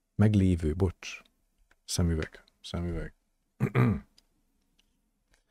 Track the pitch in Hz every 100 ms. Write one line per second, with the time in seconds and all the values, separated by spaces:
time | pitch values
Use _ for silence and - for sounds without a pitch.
0 | _ - 107 104 95 85 80 92 95 -
1 | - - _ _ _ _ _ _ - -
2 | 85 80 - - _ _ - 87 87 80
3 | 78 _ _ _ _ - - 127 123 -
4 | - _ _ _ _ _ _ _ _ _
5 | _ _ _ _ _